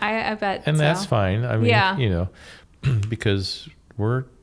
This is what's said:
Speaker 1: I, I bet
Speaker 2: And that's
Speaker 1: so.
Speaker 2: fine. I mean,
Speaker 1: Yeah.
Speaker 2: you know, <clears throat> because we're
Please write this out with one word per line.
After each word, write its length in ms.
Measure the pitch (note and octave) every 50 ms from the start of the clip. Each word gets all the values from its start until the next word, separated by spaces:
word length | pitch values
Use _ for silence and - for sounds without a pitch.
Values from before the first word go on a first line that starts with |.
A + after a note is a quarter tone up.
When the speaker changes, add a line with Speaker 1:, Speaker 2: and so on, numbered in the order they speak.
Speaker 1:
I, 320 | - G#3 A3 A3+ - - G#3+
I 20 |
bet 280 | G#3+ - G3+ F#3+ - -
Speaker 2:
And 140 | - D3+ D#3
that's 220 | D3+ D3 E3 F3 G3+
Speaker 1:
so. 60 | F#3+
Speaker 2:
fine. 360 | - A2 G2 F#2 F#2 A2 A#2+
I 120 | B2 A2+
mean, 100 | A2 A2+ A#2+
Speaker 1:
Yeah. 280 | A#2+ G#3 G3 F#3+ F#3+ C#3
Speaker 2:
you 100 | B2+ G#2+
know, 180 | F#2 E2+ F2+ F#2 - - - - - - - - - _ -
<clears throat> 260 | C#3 B2+ A2 G2+ G#2+
because 600 | A2+ G#2+ - A2+ G2 G2 F#2+ - - - - - - - - _ - -
we're 260 | G#2 A2 B2 B2+ C3 - - -